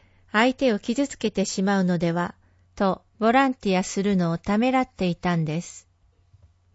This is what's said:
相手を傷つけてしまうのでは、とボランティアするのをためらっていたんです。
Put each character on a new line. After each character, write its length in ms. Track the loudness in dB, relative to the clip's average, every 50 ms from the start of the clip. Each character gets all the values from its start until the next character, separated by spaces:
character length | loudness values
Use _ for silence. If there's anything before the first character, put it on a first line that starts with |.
| _ _ _ _ _ _ 0
相 220 | 2 2 2 2
手 180 | 2 0 0 0
を 60 | 0
傷 280 | -2 -4 -2 -2 -2
つ 120 | -4 -4 -6
け 120 | -6 -4
て 140 | -2 -2 -2
し 180 | -2 -2 -2 0
ま 180 | 0 2 2
う 40 | 2
の 140 | 2 0 0
で 140 | 0 0 0
は、 220 | -2 -4 -6 -8 _ _ _ _ _ _ _ _
と 280 | -2 0 0 0 -2 -6 _ _ -2
ボ 120 | 0 2
ラ 160 | 4 4 2
ン 80 | 2 0
テ 160 | -2 -2 0
ィ 80 | 0 0
ア 40 | 0
す 200 | -2 -4 -2 0
る 140 | 0 0
の 160 | 0 0 0 -2
を 60 | -4
た 200 | -2 -2 0 0
め 120 | 0 2
ら 120 | 2 0 -2
っ 60 | -2
て 160 | _ -4 -4
い 100 | -2 -2
た 200 | -2 -2 -2 0
ん 80 | 0 -2
で 160 | -2 -4 -6
す。 260 | -8 -10 -16 -20 -20 _ _ _ _ _ _ _ _ _ -20 _ -20 _ _ _ _ _